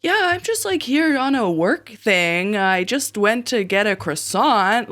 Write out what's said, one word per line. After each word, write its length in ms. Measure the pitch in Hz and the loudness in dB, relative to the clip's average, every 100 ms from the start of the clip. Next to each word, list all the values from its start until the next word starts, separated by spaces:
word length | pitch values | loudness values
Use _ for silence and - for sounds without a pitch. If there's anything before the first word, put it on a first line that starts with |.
Yeah, 180 | 339 403 | 0 0
I'm 160 | 370 359 | 0 -2
just, 240 | 359 440 | -2 -4
like, 180 | 403 370 | -2 -4
here 340 | 269 277 320 277 | 0 0 2 0
on 160 | 262 | 0
a 160 | 269 208 | 0 0
work 400 | 165 175 330 - | 0 0 0 -4
thing. 640 | 214 - 190 170 170 185 | -8 0 2 2 0 0
I 280 | 208 190 185 | 0 0 0
just 340 | 185 262 - - | 0 -2 -4 0
went 300 | 208 233 240 | 0 0 -2
to 160 | 240 | -4
get 240 | 190 196 208 | 0 0 0
a 80 | |
croissant. 920 | 196 170 156 - 185 269 233 190 226 233 | -2 -4 -6 -4 0 2 2 2 0 -2